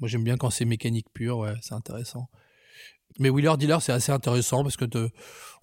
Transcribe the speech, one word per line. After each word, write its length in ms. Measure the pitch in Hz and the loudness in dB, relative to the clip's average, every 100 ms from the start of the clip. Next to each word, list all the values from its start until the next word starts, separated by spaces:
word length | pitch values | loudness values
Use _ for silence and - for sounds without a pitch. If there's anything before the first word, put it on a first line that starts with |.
Moi, 80 | 113 | -4
j'aime 160 | 117 | -2
bien 120 | 113 127 | 0 0
quand 140 | 123 | 0
c'est 160 | - 117 | 0 0
mécanique 400 | 113 120 113 - | 0 0 -2 -4
pure, 240 | - 117 120 | -8 -4 -4
ouais, 160 | 107 110 | -4 -6
c'est 120 | - | -8
intéressant. 540 | 123 - 113 120 123 123 _ _ _ _ - - _ _ - | -10 -8 -10 -10 -12 -12 _ _ _ _ -20 -20 _ _ 0
Mais 100 | 135 | 2
Wheeler 260 | 135 151 156 | 4 4 4
Dealer, 240 | 147 160 | 4 2
c'est 120 | - | 2
assez 180 | 123 131 | 0 2
intéressant 540 | 135 117 123 117 127 | 0 2 2 2 0
parce 120 | 139 - | 0 -2
que 80 | |
te, 240 | 127 117 113 - - - - - | -2 -2 -2 -6 -18 -20 -20 -14